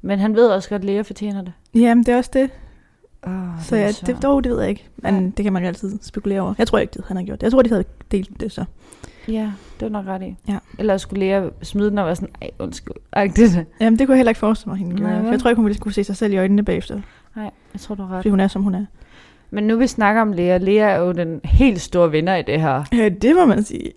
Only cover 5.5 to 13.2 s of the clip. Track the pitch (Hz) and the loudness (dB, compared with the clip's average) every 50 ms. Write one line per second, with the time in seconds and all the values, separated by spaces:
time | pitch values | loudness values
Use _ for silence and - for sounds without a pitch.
5.5 | 190 185 175 185 175 - - 190 202 214 - - - 214 - 202 196 196 185 - | -2 -2 -2 -4 -6 -6 -8 -10 -10 -10 -12 -12 -12 -8 -6 -4 -2 -2 -2 -4
6.5 | 202 - 226 226 - 202 - - - - - - 196 185 180 190 - - - 214 | 0 -2 0 2 2 0 0 0 -6 -14 -10 -8 -8 -8 -6 -8 -10 -4 -2 2
7.5 | 233 262 254 233 226 202 185 - - - - - - 202 185 - 202 - - 214 | 4 4 4 4 4 0 -2 -4 -8 -20 -10 -4 -4 -4 -4 -6 -12 -12 -10 -10
8.5 | - - - - - - _ - - - - - - - - - 220 220 214 214 | -8 -10 -12 -12 -12 -20 _ -20 -20 -20 -20 -20 -20 -18 -10 -6 -6 -4 -4 -6
9.5 | 202 196 - - - - 220 220 214 208 190 190 190 190 185 185 185 - _ - | -8 -10 -16 -20 -14 -12 -10 -8 -8 -8 -8 -8 -8 -8 -10 -12 -14 -14 _ -8
10.5 | 202 190 _ _ - - - 214 190 196 - - - 202 190 190 190 196 190 - | -8 -8 _ _ -12 -4 -2 0 0 0 -2 -6 -6 -4 -2 0 0 0 -2 -4
11.5 | - - - - - 208 202 208 202 208 196 160 180 165 185 - - - - - | -8 -12 -18 -6 -4 -2 0 0 0 0 0 -2 -2 -4 -6 -10 -12 -14 -16 -16
12.5 | - - - 92 - - - - - - - _ - - | -12 -10 -10 -10 -10 -14 -14 -16 -16 -16 -16 _ -2 0